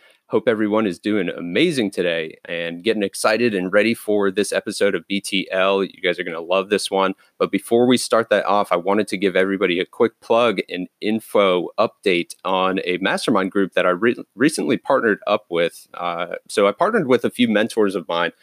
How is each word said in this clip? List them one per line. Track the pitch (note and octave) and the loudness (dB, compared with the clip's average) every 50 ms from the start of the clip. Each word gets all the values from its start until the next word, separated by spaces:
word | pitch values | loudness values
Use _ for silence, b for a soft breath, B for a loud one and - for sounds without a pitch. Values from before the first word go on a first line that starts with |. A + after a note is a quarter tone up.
| b b b b b - | b b b b b -2
Hope | - A2 - | -2 0 2
everyone | B2+ A2+ G#2+ A2 G#2 G#2 A2 A2+ | 2 0 2 2 2 2 2 0
is | G2 E2+ | 0 -2
doing | - - G#2 G#2+ G#2 F2+ F2 | -2 -2 -2 0 0 -2 -2
amazing | - D#2+ E2+ F2 F2 A#2 E3 F3+ D3+ C3 G#2+ F#2+ | -4 -6 -6 -4 0 0 2 2 2 0 -2 -2
today | - - F2 F2 E2 E2 D#2+ D#2 - - - | -2 -2 -2 0 0 -2 -4 -8 -10 -16 -12
and | - F2 E2+ E2+ E2+ E2+ F2 F2 | -10 -8 -6 -6 -6 -8 -4 -2
getting | A2 G#2 G#2+ G2+ | -2 0 0 -2
excited | F#2+ - - - A2+ A2 A2 A#2+ A#2+ G2+ | -4 -4 -2 0 0 2 2 2 0 0
and | F#2 F2+ F#2 | 0 -2 0
ready | F#2+ G#2 G#2+ A2+ A#2 | 2 2 2 2 0
for | - - G#2+ G#2 G#2 G2+ G2 | -4 -2 -2 0 2 2 0
this | F#2 G#2 G2 - | 0 0 -2 0
episode | - G2 - A2 G2 - G2+ G2+ F#2+ | -2 -4 -4 -4 -2 0 0 0 0
of | F2 E2 | -2 -4
B | - G2 G2 | -4 -4 -4
T | - - G#2 F#2 E2+ - | -4 -2 -4 -4 -4 -2
L. | F#2 F#2+ F#2+ G2 G2 G2 F#2+ | -2 0 2 2 2 0 0
You | E2+ - - | -2 -6 -4
guys | - F2+ E2+ | -4 -2 -2
are | F2 F2 | -2 -4
gonna | F2+ E2 E2 | -8 -8 -8
love | E2+ E2+ F#2 G2 F#2+ G2+ | -4 -2 -2 0 0 0
this | G#2 F#2+ - - | 0 -2 -2 0
one. | G2+ F#2+ F#2+ F#2+ F#2+ b b b b | 0 0 0 0 -2 b b b b
But | b F#2+ F2+ | b -4 -2
before | G2 F#2+ - - A#2 A#2 B2 | -2 -4 -2 0 2 2 4
we | B2+ B2+ | 4 4
start | A2+ - - A#2+ A2+ A#2 - | 2 2 2 0 2 2 2
that | G#2+ G2 - | 2 0 2
off, | - G2 G#2 G2 - | 2 2 0 2 2
I | F2+ | 0
wanted | F2 E2 F#2+ G2+ G#2+ G2+ - | 0 0 0 0 0 0 -2
to | G#2+ F#2 | -2 -2
give | G2+ F#2+ F2 | 0 0 2
everybody | F#2 F#2+ G2 G2 F#2 G2+ F2+ E2+ F2+ | 2 2 2 0 0 0 0 0 0
a | F2 | -2
quick | - - - A#2+ A2 _ _ | -4 -2 0 0 0 _ _
plug | - - A#2 A#2 A#2+ A#2 G2 F2+ - | -2 0 2 2 2 2 0 -2 -6
and | - F2+ F2 F2+ - _ - | -6 -6 -8 -8 -10 _ -8
info | - G#2 A2 A2+ - - - G#2+ G2+ F#2+ F2+ F2+ D#2+ - - | -4 -2 -2 -4 -4 -2 2 2 4 4 2 0 -2 -2 -2
update | - A2+ B2 - _ - G2+ F2+ F2 E2 - - _ - | -2 -2 -2 -2 _ 0 0 0 0 0 -4 -8 _ -4
on | F#2 F#2+ F#2 F#2 F#2+ F#2+ F#2+ - | -2 0 2 2 0 0 -2 -2
a | F2+ F#2 | -2 -2
mastermind | F2 F#2+ G#2 E3 G3 - - A#2 G2 F#2+ F#2 | -2 0 -2 -2 -2 -2 0 0 0 0 0
group | - G2+ G2 F2 - | 0 0 -2 0 0
that | F#2 F2+ | 0 2
I | F#2 | 2
re-, | F2+ F2+ A2 A#2+ A#2 - - _ _ | 2 2 0 0 0 -2 -6 _ _
recently | G2 C3 D#3+ - G#3 F3 D3 B2 | 0 0 0 0 0 -2 -2 -2
partnered | F#2 - - C#3 B2+ A#2+ A2 G2 - - | -2 0 0 0 2 2 0 0 0 -2
up | - G#2 - - - | -2 -2 -2 -2 -4
with. | F2 E2 E2+ E2 - - - _ - | -2 0 0 -2 -2 -8 -20 _ -12
Uh, | - F2 F2 F2 F2 F2 F2 F2 - _ - | -8 -6 -6 -6 -6 -6 -8 -8 -12 _ -6
so | - G#2+ G2+ | 0 2 2
I | G2+ | 2
partnered | G2+ - F3 G#3+ A3+ A3 D#3+ | 2 2 0 0 0 0 0
with | B2 B2+ A#2 - | 2 2 2 2
a | A2 | 0
few | - - B2 A2+ | -2 0 0 2
mentors | G#2+ G2+ A2+ A2+ - A2 G#2 G2 F#2 | 2 2 0 0 0 0 0 0 0
of | F#2+ E2 | -4 -4
mine | - E2+ E2+ F2 E2 - b | -4 -2 -2 -2 -2 -4 b